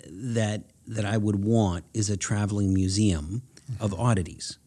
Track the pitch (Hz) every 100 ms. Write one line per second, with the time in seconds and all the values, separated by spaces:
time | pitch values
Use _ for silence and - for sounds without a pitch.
0 | - 87 123 113 107 107 - _ - 113
1 | 101 110 104 101 101 113 101 85 - 113
2 | 101 98 - 104 104 101 98 95 95 98
3 | 107 80 76 110 - - - 123 107 -
4 | 120 107 82 - - -